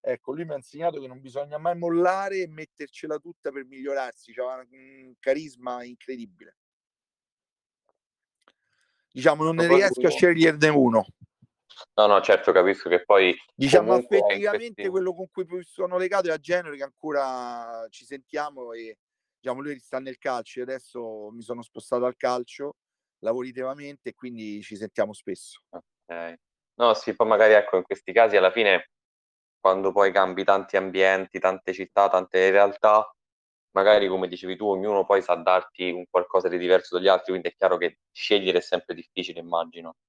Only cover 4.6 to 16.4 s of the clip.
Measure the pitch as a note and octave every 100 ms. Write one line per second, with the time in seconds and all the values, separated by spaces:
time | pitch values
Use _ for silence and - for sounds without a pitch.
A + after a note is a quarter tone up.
4.6 | B2 C3 C3 C3+ C3 B2 C3 C#3+ D#3 B2
5.6 | B2 B2 B2 B2 - B2+ A2 F2 E2+ _
6.6 | _ _ _ _ _ _ _ _ _ _
7.6 | _ _ _ _ _ _ _ _ _ _
8.6 | _ _ _ _ _ C3 C#3+ D3+ D#3 E3
9.6 | E3+ F#3 G3 D3+ E3 - F3+ E3 D#3+ D3+
10.6 | D3+ D3 B2 A2+ - _ - _ _ _
11.6 | _ - - - G#2 G2+ - G2 - F2+
12.6 | F#2 F#2 E2+ F2 - G2+ F#2 - _ -
13.6 | C3+ A#2 G#2+ B3 B3 G3+ G#3 G3 G#3 G#3
14.6 | A#3 G#3 G3+ F#3 F#3 F3 F#3 - E3+ F3+
15.6 | E3+ - F#3 F3+ F#3 G3 F3+ D#3+